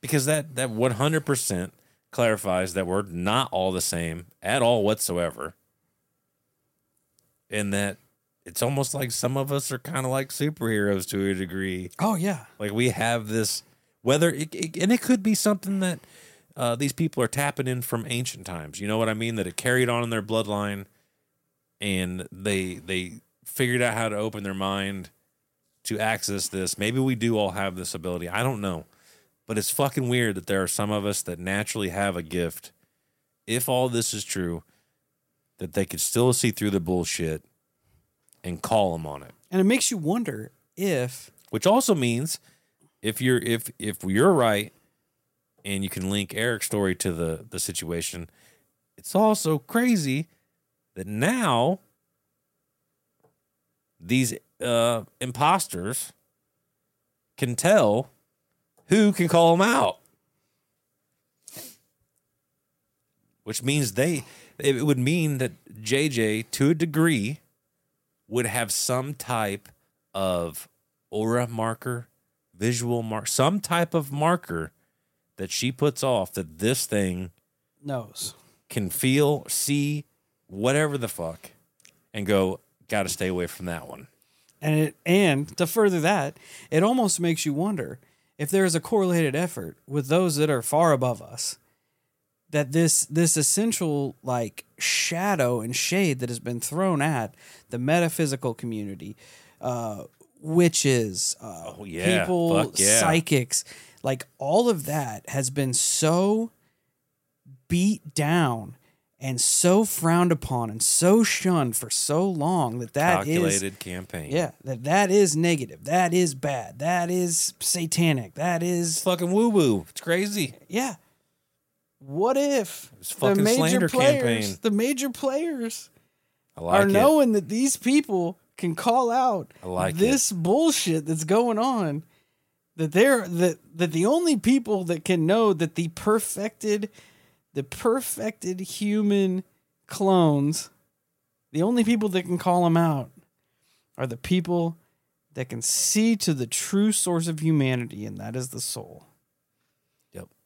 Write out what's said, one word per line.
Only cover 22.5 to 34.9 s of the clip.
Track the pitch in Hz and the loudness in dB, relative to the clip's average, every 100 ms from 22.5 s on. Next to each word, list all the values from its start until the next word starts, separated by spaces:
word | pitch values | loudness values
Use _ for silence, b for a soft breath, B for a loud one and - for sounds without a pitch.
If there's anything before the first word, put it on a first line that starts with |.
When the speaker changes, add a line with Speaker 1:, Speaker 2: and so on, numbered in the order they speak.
| 98 92 90 | -2 -2 -8
Speaker 1:
they | 80 95 90 110 _ _ - | -4 -4 -4 -10 _ _ -16
figured | - 127 123 | -4 0 2
out | 120 | 0
how | 110 113 | 0 -4
to | 104 | -2
open | 110 107 | -4 -4
their | 98 | -8
mind | 95 98 98 98 98 90 _ _ _ _ _ _ _ | -4 -2 -2 -4 -6 -12 _ _ _ _ _ _ _
to | - 107 | -8 -2
access | 110 110 - 101 - | -2 -2 -4 -4 -4
this. | 95 92 - | -4 -4 -2
Maybe | 104 123 | -2 0
we | 131 120 | 0 0
do | 117 110 | 0 0
all | 101 | 0
have | 92 98 92 | -2 -6 -6
this | 90 | -10
ability. | 92 87 87 85 | -8 -6 -6 -4
I | 92 | -2
don't | 123 117 | -2 -2
know. | 101 85 - b b b b b - | -4 -4 -8 b b b b b -6
But | 107 | -4
it's | 101 | -2
fucking | - 139 - 127 | 0 0 0 0
weird | 123 117 95 | 0 0 -2
that | - | -2
there | 98 | -2
are | 92 | 0
some | - 104 | -2 -2
of | 107 101 | -2 -2
us | 101 | -4
that | - 85 | -6 -8
naturally | 90 98 104 110 98 | -4 -4 -4 -4 -4
have | 90 101 87 | -2 -2 -2
a | |
gift, | 80 87 85 - - _ _ _ _ _ _ _ - | -4 -4 -4 -6 -20 _ _ _ _ _ _ _ -4
if | 117 123 | -4 0
all | 127 127 | 0 0
this | 117 110 | 0 -2
is | 107 | -6
true, | - - 90 85 - _ _ | -8 -6 -4 -6 -10 _ _